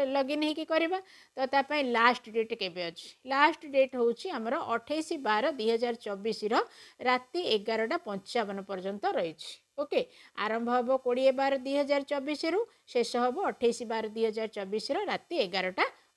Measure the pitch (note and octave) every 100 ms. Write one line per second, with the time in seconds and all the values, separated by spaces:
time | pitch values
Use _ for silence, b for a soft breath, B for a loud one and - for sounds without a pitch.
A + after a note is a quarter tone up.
0 | C4+ C#4 C4 D4+ D4+ D#4 D#4 D#4+ E4 F#4
1 | - B B - C4 C#4 C4+ D4 C4 A#3
2 | A#3 A#3+ - A3 A3 A3+ F#3+ F3 E3+ E3+
3 | - - B3+ C4+ D4+ D#4+ D4+ C4+ C4 B3+
4 | A#3 A#3 F#4+ C4+ A3 D4 - A#3 - D4+
5 | D#4 E4 G#3+ G#3+ C#4 E3+ A3 A3+ A#3+ A#3
6 | G#3+ G3 A3 G#3 G#3 B3 A#4 B B B
7 | B3 B3+ B3 F4 F4+ A3 G#3 A3 A3+ F4
8 | A3+ G3 - A#3+ G3+ G3 G3 F#3+ F#3+ G3+
9 | F#4+ E4 E3+ D3+ - - _ - D4 D4+
10 | F3 B B - G#3 A3+ A#3 B3 A#3+ C4
11 | B3 B3 C4+ C4 C4+ C4+ B3+ C#4 C#4 C#4+
12 | C#4 C#4+ C4+ D4 E4 F4 A#4 b b B3
13 | A#3 A#3+ B3 C4+ F4 G#3+ A#3+ A#3 A3+ A3+
14 | A3 A3 A3+ G#3+ A3 G#3+ G3 G#3 G3+ D#4
15 | G4 F#3+ - E4+ G3 F#3 F#3 F#3+ F#4 -
16 | b